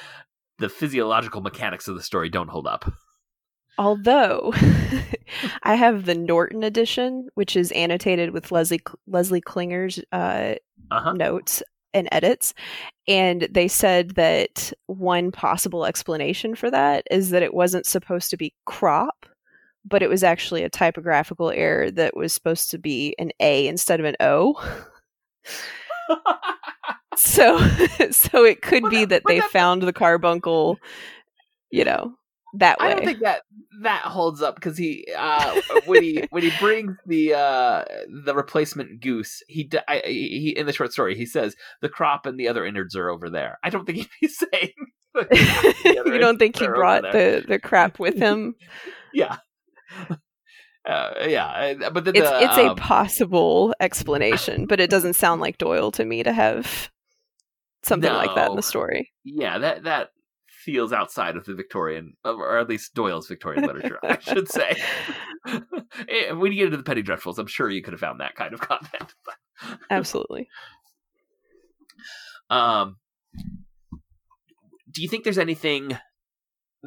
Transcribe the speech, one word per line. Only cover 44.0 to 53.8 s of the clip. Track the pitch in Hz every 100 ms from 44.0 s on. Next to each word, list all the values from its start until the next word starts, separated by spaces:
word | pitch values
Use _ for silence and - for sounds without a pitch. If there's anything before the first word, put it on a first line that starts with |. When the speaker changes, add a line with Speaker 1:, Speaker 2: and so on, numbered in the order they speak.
| - -
Speaker 1:
be | 302
saying, | - - - 370 - 277 _ _
"The | 269
crop | - - - -
and | - -
the | 370 -
Speaker 2:
<laughs> |
Speaker 1:
other | 339
Speaker 2:
You | 247
don't | 240 233
think | 220 -
he |
Speaker 1:
innards | 127 117
are |
over | 185 190
Speaker 2:
brought | 95
Speaker 1:
there." | - 185 -
Speaker 2:
the, | -
the | 202
crap | - 190 175 -
with | 175 311
him? | 220 208 226 240
Speaker 1:
<laughs> | - - 370 - -
Yeah. | 277 - - _ _ _ _ - 190 180 156 _ _ _ - _ _ -
Uh, | 78 62 - 156
yeah, | 139 76 76 139 139 92
uh, |
but | 165
then | 170
Speaker 2:
It's, | 190 151
Speaker 1:
the, | 131
Speaker 2:
it's | 254 -
a | 240
Speaker 1:
um, | 185
Speaker 2:
possible | - - 196 - 190 180 165 170 208 -